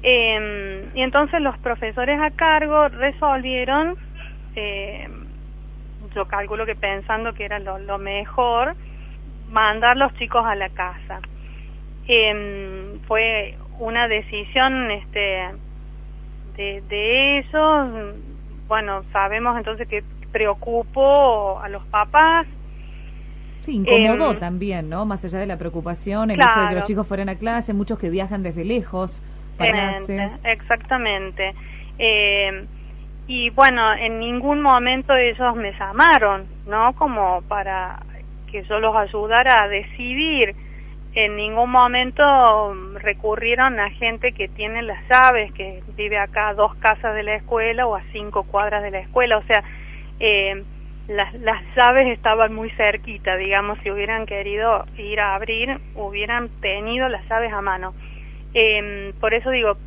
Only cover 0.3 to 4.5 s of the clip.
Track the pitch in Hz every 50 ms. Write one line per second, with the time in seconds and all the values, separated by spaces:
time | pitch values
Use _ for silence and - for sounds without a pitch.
0.3 | 220 214 214 208 208 202 196 196 190 190 202 214 - 262 254 262 254 285 302 285
1.3 | 330 339 294 277 254 - - 254 233 - - 220 214 247 247 254 294 294 311 302
2.3 | 294 - 330 320 311 311 302 302 302 302 302 285 233 233 254 277 269 - 311 294
3.3 | 269 262 247 262 254 254 247 254 269 294 311 330 359 - - - - - - -
4.3 | - - - -